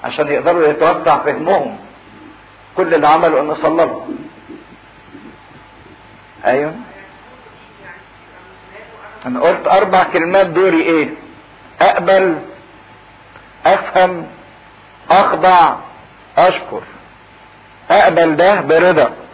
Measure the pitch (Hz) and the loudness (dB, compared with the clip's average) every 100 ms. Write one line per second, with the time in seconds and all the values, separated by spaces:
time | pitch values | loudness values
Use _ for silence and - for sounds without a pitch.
0 | - 120 147 147 143 175 156 151 156 175 | -10 -6 -4 -2 -2 0 0 2 0 0
1 | 165 147 147 147 156 190 131 104 - - | 0 0 0 -4 -2 -2 -2 -10 -20 -20
2 | - - - - - - - - 180 160 | -20 -20 -20 -20 -20 -20 -18 -6 -2 0
3 | 147 160 170 151 151 151 156 160 160 - | 2 2 2 0 -4 -4 -4 0 -2 -4
4 | - - - - - - - - - - | -12 -14 -16 -20 -20 -20 -20 -20 -20 -20
5 | - - - - - - - - - - | -20 -20 -20 -20 -20 -20 -20 -20 -20 -20
6 | - - - - - 131 147 180 247 - | -20 -20 -20 -8 -4 -2 -4 -10 -18 -20
7 | - - - - - - - - - - | -20 -20 -20 -20 -20 -20 -20 -20 -20 -20
8 | - - - - - - - - - - | -20 -20 -20 -20 -20 -20 -20 -20 -20 -20
9 | - - 127 123 160 180 - 190 202 185 | -20 -18 -10 -2 -2 0 0 0 2 0
10 | 180 180 165 185 190 160 190 165 165 165 | 0 -2 0 0 0 2 0 0 0 -2
11 | 143 - - - - - - - - - | -2 -8 -20 -20 -20 -20 -20 0 0 0
12 | 175 190 190 156 139 - - - - - | 2 2 2 -4 -10 -20 -20 -20 -20 -20
13 | - - - - - - 160 190 - 180 | -20 -20 -20 -20 -20 -6 -2 0 -2 0
14 | 185 180 156 - - - - - - - | 0 -2 -12 -20 -20 -20 -20 -20 -20 -20
15 | - 175 - - 180 185 165 - - - | 0 2 2 0 2 4 4 0 -12 -20
16 | - - - - 175 - - 101 - - | -20 -20 -8 0 2 0 -8 -14 -14 -20
17 | - - - - - - - - - 175 | -20 -20 -20 -20 -20 -20 -20 -20 -2 2
18 | 160 170 165 151 175 202 139 160 180 165 | 4 2 0 2 2 2 2 2 4 2
19 | 120 - - | 0 -2 -20